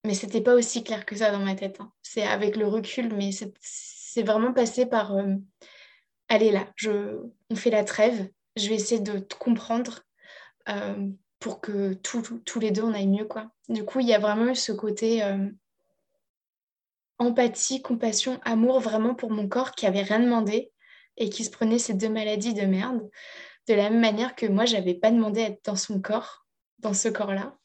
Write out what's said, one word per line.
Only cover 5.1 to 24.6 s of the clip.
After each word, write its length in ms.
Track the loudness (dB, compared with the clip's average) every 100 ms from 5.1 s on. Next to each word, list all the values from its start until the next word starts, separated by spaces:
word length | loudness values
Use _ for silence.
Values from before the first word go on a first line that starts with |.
| -2
Euh, 200 | 0 -2 -6 _ -20 -20 -20 _ _ _ 0
allez 200 | 4 6
là, 200 | 4 0 -6
je, 440 | -2 -2 -4 -10 -12 _ _
on 60 | -2
fait 140 | 2
la 140 | 2
trêve, 460 | 0 4 4 4 -6 _ _ -6
je 140 | -2
vais 60 | 0
essayer 260 | 0 0
de 180 | 0 -6
te 160 | -8 -4
comprendre, 640 | 0 0 2 -2 -2 -10 _ _ -20 -20 -20 _ -6
euh, 400 | -6 -4 -4 -6 -8 _ _
pour 200 | -12 -10
que 340 | -6 -2 -2
tout, 280 | -4 -6 -6
tout, 180 | -6 -12
tous 200 | -8 -4
les 120 | 0
deux 120 | 0
on 100 | 0
aille 140 | 0 2
mieux, 180 | 0 -2
quoi. 260 | -8 -12 _ -6
Du 160 | -6
coup, 160 | -2 0
il 80 | 4
y 60 |
a 60 | 4
vraiment 280 | 4 2 2
eu 80 | 0
ce 160 | -4
côté, 520 | -4 -4 -2 0 2
euh, 260 | 0 0 -4 -6 _ _ _ _ _ _ _ _ _ _ _ _ _ _ _ 0
empathie, 640 | 2 4 2 0 -4 -4
compassion, 580 | -4 -2 0 0 -2 -4
amour 360 | -2 2 4 4
vraiment 340 | 2 0 0
pour 160 | -2 -4
mon 180 | -2 -2
corps 260 | -2 -2
qui 120 | 0 0
avait 160 | 2
rien 180 | 2 4
demandé 520 | 4 4 2 -2 -6 _ _ -20 _ -6
et 120 | -4
qui 140 | -4
se 80 | -8
prenait 280 | -2 2 2
ces 140 | 0
deux 160 | -2 0
maladies 440 | -2 -2 -2 -2
de 120 | 0 2
merde 440 | 2 0 -4 -6 -16 -20 -18 -20 -14 2
de 60 | 2
la 140 | 4
même 100 | 4
manière 360 | 4 2 -4 -2
que 100 | 0
moi, 200 | 2